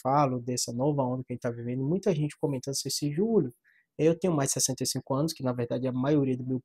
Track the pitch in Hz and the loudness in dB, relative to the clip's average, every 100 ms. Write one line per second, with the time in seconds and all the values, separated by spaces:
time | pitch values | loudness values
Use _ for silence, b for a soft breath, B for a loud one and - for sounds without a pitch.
0 | 131 139 139 127 120 123 - 120 143 143 | 0 4 2 0 -4 -4 -4 0 0 2
1 | 127 127 123 123 123 117 117 127 135 185 | 0 -2 -6 -6 -6 -4 -4 -2 0 0
2 | 214 151 151 - 147 131 - 139 135 - | 0 0 0 -2 -2 -2 -4 -6 -4 -2
3 | 147 151 220 214 131 - b b b - | -2 0 2 2 2 -4 b b b 0
4 | 156 165 185 151 143 - - 175 160 131 | 2 4 2 2 2 0 0 0 -2 -4
5 | - 135 160 - 131 123 120 127 127 127 | -2 0 0 -2 -4 -2 -2 -2 -2 0
6 | 135 151 131 127 127 127 | 2 4 2 0 -2 -4